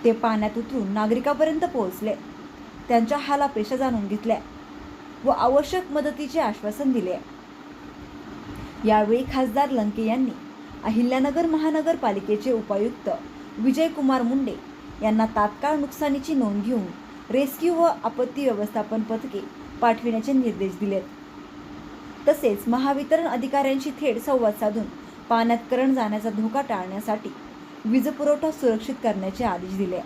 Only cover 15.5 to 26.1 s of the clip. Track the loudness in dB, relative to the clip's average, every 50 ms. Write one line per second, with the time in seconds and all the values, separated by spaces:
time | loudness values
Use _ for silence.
15.5 | 0 0 0 0 2 2 0 -2 -2 -2 0 2 2 0 0 0 2 2 2 2
16.5 | 2 0 0 0 0 0 0 -2 -8 -12 -16 -16 -16 -18 -8 0 2 2 2 2
17.5 | 0 0 2 2 4 6 4 4 4 2 -2 -4 0 0 -2 -2 -2 0 0 2
18.5 | 2 2 -2 -2 -2 -4 -2 -2 -2 -2 -2 -2 -4 -4 -4 -6 -6 -8 -8 -8
19.5 | -12 -14 -16 -14 -4 2 4 4 4 4 2 0 0 0 0 2 4 4 4 2
20.5 | 0 0 -2 -2 -2 -2 -2 0 0 0 -2 -4 -14 -18 -18 -18 -18 -18 -18 -16
21.5 | -16 -16 -16 -16 -16 -16 -14 -16 -16 -16 -14 -16 -16 -2 2 2 2 4 4 2
22.5 | 2 2 0 0 0 2 2 2 0 0 2 2 2 2 2 2 0 -2 -2 0
23.5 | 0 2 2 2 2 0 -2 -4 -6 -2 0 0 0 0 0 2 2 4 4 2
24.5 | 2 2 0 0 0 0 -4 -4 -8 -14 -16 -18 -18 -18 -2 2 2 4 4 4
25.5 | 2 2 2 -2 0 2 4 4 4 4 2 0